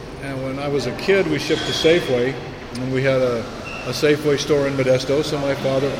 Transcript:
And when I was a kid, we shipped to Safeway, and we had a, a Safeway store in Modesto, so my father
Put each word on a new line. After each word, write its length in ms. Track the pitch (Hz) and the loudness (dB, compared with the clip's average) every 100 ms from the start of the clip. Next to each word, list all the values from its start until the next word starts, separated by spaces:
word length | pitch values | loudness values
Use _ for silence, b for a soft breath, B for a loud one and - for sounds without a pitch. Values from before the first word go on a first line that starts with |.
| - - | -14 -12
And 200 | 139 135 | -10 -6
when 160 | 131 135 | -6 -4
I 80 | 143 | -2
was 200 | 143 123 | -2 -2
a 100 | 117 | -4
kid, 300 | - 196 170 | 2 4 4
we 100 | 147 | 0
shipped 280 | - 151 - | 0 -2 -2
to 60 | |
Safeway, 640 | 127 160 175 170 127 123 135 - - - 120 | 2 4 4 4 0 0 -2 -8 -12 -12 -6
and 120 | 127 | -2
we 80 | 131 | 0
had 200 | 135 131 | 2 2
a, 200 | 127 117 107 - - - 127 | 2 0 -4 -10 -10 -10 -6
a 60 | |
Safeway 480 | 127 151 147 147 139 | 0 2 4 2 0
store 260 | - 147 139 | 2 2 2
in 60 | |
Modesto, 500 | 135 127 127 131 139 | 0 2 2 2 0
so 160 | 147 151 | 0 -2
my 160 | 143 135 | -2 -2
father 380 | 135 135 135 127 | 0 0 0 0